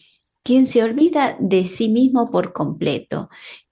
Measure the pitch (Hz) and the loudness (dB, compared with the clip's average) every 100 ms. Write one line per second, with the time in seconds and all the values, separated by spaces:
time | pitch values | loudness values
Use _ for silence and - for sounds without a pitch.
0 | _ _ _ _ - 254 254 240 226 240 | _ _ _ _ 0 2 4 2 0 2
1 | 320 311 262 - 190 185 180 - 226 226 | 2 2 -2 -2 0 0 0 -2 0 2
2 | 262 254 233 180 175 - 151 160 160 139 | 2 2 0 -2 -4 -4 -6 -4 -4 -4
3 | - 156 - - - - _ | -6 -10 -10 -16 -20 -20 _